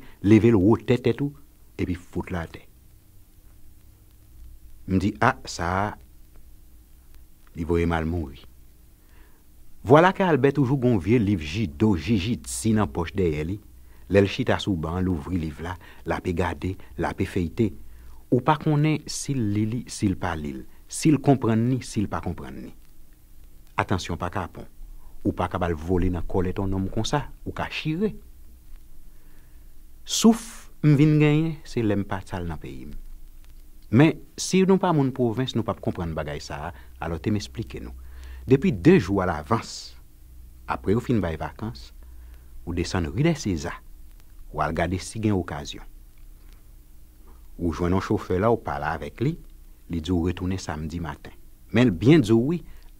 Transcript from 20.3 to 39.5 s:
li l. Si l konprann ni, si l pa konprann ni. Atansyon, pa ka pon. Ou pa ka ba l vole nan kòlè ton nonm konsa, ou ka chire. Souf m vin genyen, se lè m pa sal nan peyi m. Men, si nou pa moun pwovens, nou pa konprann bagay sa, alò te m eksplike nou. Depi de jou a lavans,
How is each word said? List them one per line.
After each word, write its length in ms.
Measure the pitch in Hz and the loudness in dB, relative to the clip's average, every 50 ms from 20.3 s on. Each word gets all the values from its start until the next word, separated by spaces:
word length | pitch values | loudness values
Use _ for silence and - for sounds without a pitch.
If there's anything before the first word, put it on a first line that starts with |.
| 85 | -4
li 160 | 80 76 71 67 | -4 -6 -8 -8
l. 100 | 65 - - - - - - - | -10 -12 -14 -18 -20 -18 -14 -10
Si 160 | - - 160 143 | 0 2 4 4
l 40 | 135 - | 4 4
konprann 380 | 143 135 107 - 110 113 110 117 123 | 4 4 4 4 2 2 2 2 0
ni, 80 | 131 123 | 0 -2
si 220 | - - - 110 101 | -4 -6 -4 -4 -4
l 60 | - 95 | -2 -4
pa 80 | 82 - | -6 -4
konprann 340 | 90 85 - 69 65 65 - | -4 -6 -6 -8 -12 -12 -12
ni. 120 | - - - - - - - - - - - - - - - - - - - - - - - - | -14 -14 -16 -18 -20 -20 -18 -18 -18 -18 -20 -20 -20 -20 -20 -20 -20 -20 -20 -20 -20 -14 -4 -4
Atansyon, 380 | 101 - 101 87 - - 87 78 | -2 0 0 -2 -2 -4 -6 -6
pa 80 | 92 87 - | -6 -6 -6
ka 120 | 101 87 - - | -6 -6 -6 -10
pon. 140 | - - - - - - - - - - - - - - | -14 -16 -16 -14 -16 -16 -14 -14 -16 -16 -14 -12 -4 -4
Ou 100 | 98 - | -2 -2
pa 100 | - 90 87 | 0 -2 -2
ka 120 | - 92 | 0 -2
ba 100 | 90 87 | 0 0
l 60 | 85 73 | -2 -2
vole 320 | 78 85 92 87 82 90 87 | 0 0 2 2 4 2 2
nan 140 | 85 - - | 0 -2 0
kòlè 240 | - 95 87 92 92 | 0 0 0 0 -2
ton 120 | - 98 95 | -2 -2 -2
nonm 220 | 95 95 95 95 - | 0 -2 -2 -2 -2
konsa, 300 | 110 110 - - 147 147 - - - - | -2 -2 0 -2 -2 -2 -4 -12 -12 -12
ou 100 | - - | -10 -6
ka 140 | - 151 - - | -6 -6 -6 -6
chire. 380 | - - 156 156 170 220 202 - - - - - - - - - - - - - - - - - - - - - - - - - - - - - - - - - - - - - - - | -6 -4 -4 -2 0 -2 -2 -4 -6 -16 -18 -20 -20 -20 -20 -20 -20 -18 -18 -16 -16 -16 -16 -16 -16 -14 -16 -16 -18 -18 -18 -18 -18 -18 -18 -20 -20 -18 -18 -18 -18 -18 -18 -18 -18 -10
Souf 640 | - - - - 226 226 - - - - - - - - - - | -6 -4 6 6 6 6 6 0 -12 -14 -16 -18 -18 -12 0 4
m 120 | 151 151 131 | 4 6 8
vin 160 | 151 156 151 | 6 6 6
genyen, 380 | 151 151 151 147 151 160 165 156 147 - | 6 6 6 4 4 2 0 -4 -8 -12
se 160 | - - 123 | -6 -4 0
lè 160 | 113 104 101 | 2 2 2
m 80 | 101 98 - | 0 0 -2
pa 120 | 104 98 - | -4 -6 -6
sal 180 | - 104 92 87 85 | -6 -8 -6 -6 -6
nan 120 | 80 76 | -6 -8
peyi 300 | - 78 67 67 - - | -10 -12 -12 -12 -12 -12
m. 80 | - - - - - - - - - - - - - - - - - - - - 196 | -12 -12 -12 -12 -14 -14 -16 -18 -18 -20 -20 -20 -20 -20 -20 -20 -20 -18 -8 2 6
Men, 260 | 117 151 160 - - - - - | 6 6 6 6 2 -8 -18 -12
si 240 | - - - - 190 190 | -10 -8 0 2 4 6
nou 160 | 180 196 185 | 6 4 4
pa 100 | - 185 165 | 4 2 4
moun 200 | 147 135 131 123 | 4 2 0 0
pwovens, 380 | - 123 117 107 117 131 127 - | 0 0 0 0 0 -2 -2 0
nou 80 | 117 104 | -2 -2
pa 120 | - 95 - | -2 -4 -4
konprann 340 | - 117 98 - 87 82 80 | -2 -6 -4 -2 -4 -4 -4
bagay 240 | 80 78 73 73 - - | -4 -6 -6 -8 -10 -10
sa, 300 | - - 73 73 87 - - - - - - | -10 -10 -8 -8 -10 -12 -12 -18 -20 -14 -10
alò 160 | 78 82 85 82 | -8 -6 -6 -4
te 120 | - 113 107 | -2 -2 -2
m 60 | 101 | -2
eksplike 400 | - - - - 110 - - 110 | -4 -6 -10 -10 -10 -10 -10 -14
nou. 160 | 104 - - - - - - - - - - - - - | -12 -12 -14 -14 -16 -16 -16 -16 -16 -14 -16 -10 2 4
Depi 260 | 131 - - 190 131 | 4 6 6 2 0
de 220 | 90 85 151 190 165 | 4 6 8 8 8
jou 240 | 98 90 101 98 90 | 6 4 0 0 2
a 60 | 90 | 0
lavans, 640 | 82 76 76 - | -2 -2 0 0